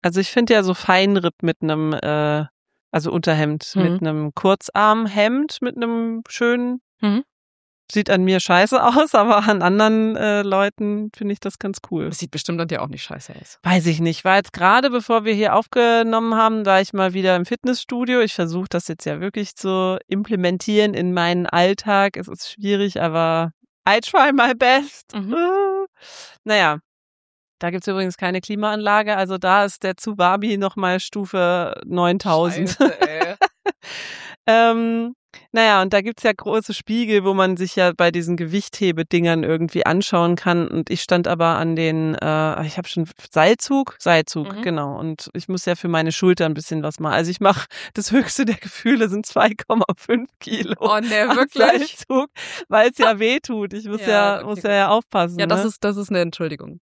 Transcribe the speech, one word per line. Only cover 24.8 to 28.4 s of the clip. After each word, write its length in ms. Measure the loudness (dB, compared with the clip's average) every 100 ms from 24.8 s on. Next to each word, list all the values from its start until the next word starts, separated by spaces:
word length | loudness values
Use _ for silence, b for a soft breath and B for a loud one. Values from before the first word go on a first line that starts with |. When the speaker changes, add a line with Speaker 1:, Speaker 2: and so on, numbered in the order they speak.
| 2 -14 _
Speaker 2:
Mhm. 180 | -10 -4
Speaker 1:
Äh. 540 | -2 0 0 0 -2 -8 B B B B B
Naja. 340 | -2 2 2 0 _ _ _ _ _ _ _ _
Da 100 | -6
gibt's 160 | -6 -4
übrigens 300 | -2 -4 -4
keine 240 | -4 -4